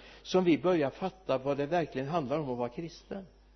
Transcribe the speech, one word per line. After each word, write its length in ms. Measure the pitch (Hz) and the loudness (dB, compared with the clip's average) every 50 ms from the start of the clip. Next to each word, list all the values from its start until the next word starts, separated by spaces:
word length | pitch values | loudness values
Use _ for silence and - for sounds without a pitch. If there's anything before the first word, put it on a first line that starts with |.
| - - - - | -12 -20 -20 -18
som 220 | - - - 190 185 | -4 0 2 4 6
vi 140 | 175 151 123 | 6 4 4
börjar 320 | 143 180 180 160 139 131 | 4 4 4 4 2 0
fatta 480 | - - 190 180 - - - - 131 127 | -2 -4 -6 -8 -8 -6 -2 -2 -2 0
vad 180 | 127 143 143 | 0 0 0
det 100 | 135 143 | 0 0
verkligen 420 | 143 143 139 151 - - 131 135 139 | 0 0 0 0 -2 -4 -4 -4 -2
handlar 300 | 175 170 139 117 143 160 | -2 -2 0 0 -2 -2
om 120 | 151 127 | -2 -4
att 80 | 123 120 | -2 -2
vara 100 | 120 120 | -4 -4
kristen. 580 | - - 170 160 - - - - 226 196 190 - - - _ - - | -4 -8 -10 -10 -12 -16 -14 -12 -12 -12 -12 -14 -20 -20 _ -20 -20